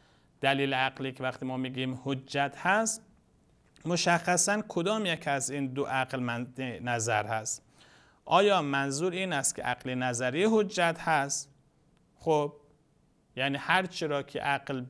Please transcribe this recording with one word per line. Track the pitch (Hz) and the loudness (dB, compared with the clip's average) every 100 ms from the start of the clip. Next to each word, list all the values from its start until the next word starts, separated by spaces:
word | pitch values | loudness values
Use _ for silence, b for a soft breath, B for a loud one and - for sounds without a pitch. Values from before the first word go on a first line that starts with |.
| b b b - | b b b -2
دلیل | 135 139 139 | 0 2 2
عقلی | 131 135 131 135 | 2 0 -2 -8
که | 127 | -4
وقتی | 131 - 131 | -6 -4 -4
ما | 131 | -4
می‌گیم | 131 127 131 127 | -4 -4 -4 -4
حجت | 135 131 - 139 139 - | -4 -6 -4 -2 -2 0
هست، | 180 208 220 - - _ _ _ _ _ _ - | 2 2 2 -4 -10 _ _ _ _ _ _ -10
مشخصاً | 160 175 175 170 165 180 - 208 214 | -2 0 2 2 2 2 2 0 -2
کدام | 180 175 220 190 | -2 0 0 -2
یک | 165 151 | -2 0
از | 139 127 | -2 -2
این | 143 135 | -4 -4
دو | 131 | -2
عقل | - 131 127 131 | -2 0 -2 -2
من-، | 123 120 123 131 123 107 | -4 -4 -6 -8 -8 -6
نظر | 120 120 110 107 107 | -4 -2 2 2 0
هست؟ | 110 113 - _ b b b b b | -4 -4 -8 _ b b b b b
آیا | - 175 208 190 | 4 6 6 4
منظور | 147 139 139 135 185 | 2 0 0 0 -2
این | 175 190 | -2 -2
است | 147 131 | 0 -2
که | - | -2
عقل | - 123 127 | -4 -4 -4
نظری | 127 127 120 127 143 | -2 -2 0 -2 2
حجت | 214 220 202 185 170 165 | 4 4 2 2 0 0
هست؟ | - 151 139 - - _ _ _ _ _ _ _ | 2 2 2 -4 -8 _ _ _ _ _ _ _
خب، | 165 151 147 147 _ _ _ _ _ _ _ 127 | 2 2 2 -6 _ _ _ _ _ _ _ -4
یعنی | 139 135 | -2 -2
هر | - 180 185 | 2 2 2
چی | - 160 | -4 -2
را | 143 | -2
که | 135 - | -4 -4
عقل | 143 139 - 135 | -2 -2 -2 -6